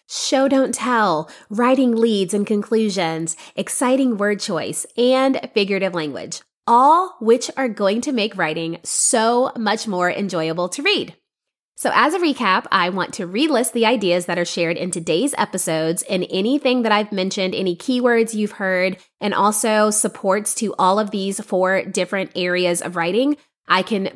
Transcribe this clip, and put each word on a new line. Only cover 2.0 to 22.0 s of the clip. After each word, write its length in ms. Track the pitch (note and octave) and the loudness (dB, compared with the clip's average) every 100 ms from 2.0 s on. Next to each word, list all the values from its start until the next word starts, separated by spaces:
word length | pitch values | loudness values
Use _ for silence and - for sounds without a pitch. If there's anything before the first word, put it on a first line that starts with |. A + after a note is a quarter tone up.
| A#3 G#3 F3+ | 2 0 0
and 140 | G#3 G3+ | -2 0
conclusions, 880 | G#3 G3+ A3 A3 F#3+ E3 D#3+ E3 - - - | -2 0 0 0 0 -2 -4 -6 -10 -12 -8
exciting 580 | F#3+ - B3+ C4 C4 G#3+ | -6 -2 0 2 2 0
word 240 | G3+ G#3 | 0 -2
choice, 460 | - E3+ G2+ D#3 - - | -4 -4 -4 -6 -6 0
and 540 | B3 C4 C4+ C4+ - | 2 4 2 0 -2
figurative 400 | - G3+ G3 F#3+ | -2 0 0 -2
language, 480 | F3 D3+ A#2 F2+ - - _ - | -2 -6 -6 -10 -14 -16 _ 2
all 520 | A#3+ C#4 E4 F#4 - | 6 6 6 2 -2
which 320 | A3 B3 - - | 2 4 2 -4
are 100 | C4 | -4
going 320 | G3+ G3 A3 | 0 0 0
to 140 | C4+ | -2
make 240 | B3+ G3 F#3+ | -2 -2 -2
writing 420 | D#3+ D#3+ E3 E3 | -2 -2 -4 -6
so 680 | - - - A#3 A3 A#3+ C4 - | -6 -2 0 2 2 2 0 -2
much 280 | G#3+ G#3+ A3+ | -2 -2 -2
more 240 | F3+ F3+ | 0 0
enjoyable 600 | - G3 F3+ D#3+ E3+ F3+ | 0 -2 -2 -2 -2 -4
to 120 | - | -2
read. 320 | D#4+ G4 - - _ _ _ _ _ - | -2 0 -2 -12 _ _ _ _ _ -6
So 160 | C4+ | 0
as 200 | - E4+ | 2 2
a 60 | F4+ | 2
recap, 480 | E4+ C4+ A3 F#3+ - | 0 0 0 0 2
I 160 | F#3+ F3+ | 0 0
want 260 | F#3 E3+ - | -2 -4 -6
to 120 | F3 | -6
relist 460 | G3 D#4 B3+ B3+ | -2 2 2 0
the 120 | A#3+ A3 | 2 2
ideas 400 | B3 G3 F3 F3 | 2 2 0 0
that 120 | F3 | -4
are 60 | F3 | -2
shared 320 | - E3+ F3 | -2 -2 -2
in 140 | F#3 | -4
today's 440 | F3 E3 E3 C4+ - | -4 -2 0 0 0
episodes 680 | - F#3 - D#3+ D#3+ F3 | -2 -2 -2 0 0 -2
and 220 | - F#3 F3+ | -2 -4 -2
anything 540 | F#3+ G#3 C#4+ C4+ B3+ | -2 0 2 2 2
that 100 | A3 | 2
I've 180 | G#3 G#3+ | 0 0
mentioned, 420 | G3 F#3+ G3 F#3 | -2 -2 -2 -2
any 220 | - F#3+ E3+ | -2 -2 -2
keywords 580 | - B3 A#3+ A#3 A3+ | -2 0 2 2 2
you've 200 | A3 G#3 | -2 -4
heard, 420 | - F#3+ F#3 F#3 F#3+ _ - | -4 -2 0 0 -4 _ -8
and 140 | G#3 | -2
also 560 | - G3+ G#3+ A#3 G#3+ G#3+ | 2 2 2 2 2 2
supports 640 | G#3+ G#3 - G3 G3 G#3 - | 2 -2 -2 0 0 -2 -4
to 180 | G#3+ - | -4 2
all 200 | F#3 G3+ | 2 2
of 120 | G#3 | 0
these 300 | G3+ G3 G3 | -2 -4 -6
four 420 | - F#3 F#3 F#3+ | -2 0 2 0
different 480 | - F#3+ | -2 -4